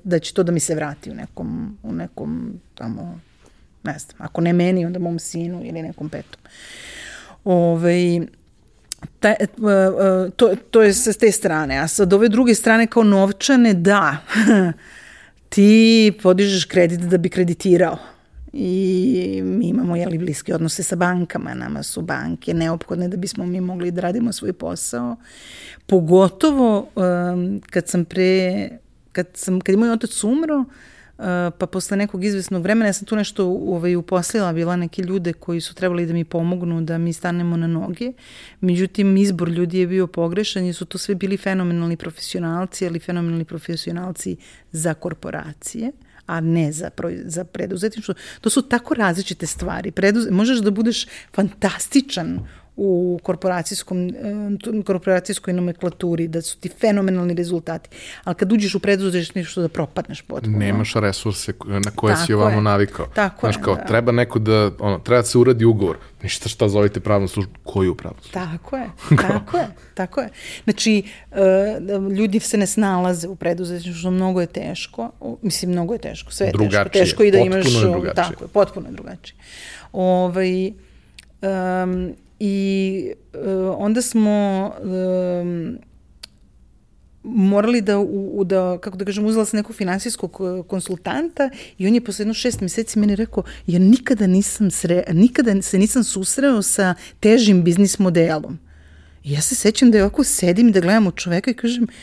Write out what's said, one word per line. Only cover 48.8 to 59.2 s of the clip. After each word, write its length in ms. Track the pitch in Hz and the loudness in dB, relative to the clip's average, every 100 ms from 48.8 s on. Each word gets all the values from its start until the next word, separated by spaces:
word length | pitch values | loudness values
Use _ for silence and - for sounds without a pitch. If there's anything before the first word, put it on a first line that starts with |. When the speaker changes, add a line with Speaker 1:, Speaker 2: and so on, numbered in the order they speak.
| - | -2
Speaker 1:
različite 520 | 254 196 170 - 175 165 | 0 0 0 -6 -8 -8
stvari. 440 | - 175 165 - | -8 -8 -6 -6
Preduz-, 400 | 185 196 226 220 | 0 2 2 2
možeš 280 | 185 233 247 | 2 2 2
da 120 | 208 | 2
budeš 360 | 202 233 220 - - - | 0 0 -2 -6 -14 -6
fantastičan 1040 | - 202 - 190 - - 277 - - 165 95 - - _ - | -2 -2 0 -4 -2 0 0 0 -4 -6 -6 -8 -16 _ -4
u 420 | 196 175 180 175 | 0 2 0 -2
korporacijskom, 760 | - 175 190 180 160 196 - 180 | -4 -2 -2 -2 -4 -8 -6 -4
e, 140 | 180 - 214 208 202 202 | -4 -6 -8 -6 -6 -6
tu-, 260 | 240 214 | -4 -4
korporacijskoj 720 | 196 180 190 180 180 190 - | -2 -2 0 0 -2 -6 -4
nomenklaturi, 760 | 180 175 170 180 - 175 165 165 | -2 -2 -4 -6 -4 -4 -2 -4
da 140 | 165 | -6
su 160 | - - | -8 -10
ti 100 | 180 | -12
fenomenalni 640 | - 226 202 190 185 175 | -2 2 2 2 0 -2
rezultati. 540 | 170 170 175 160 165 - - - - | -2 -2 -4 -6 -10 -12 -20 -20 -10
Ali 120 | 180 175 | -8 -2
kad 160 | 190 | 0
uđeš 220 | 220 202 | 2 0
u 60 | 190 | 0
preduzetništvo, 840 | 202 196 190 180 | 0 0 0 -2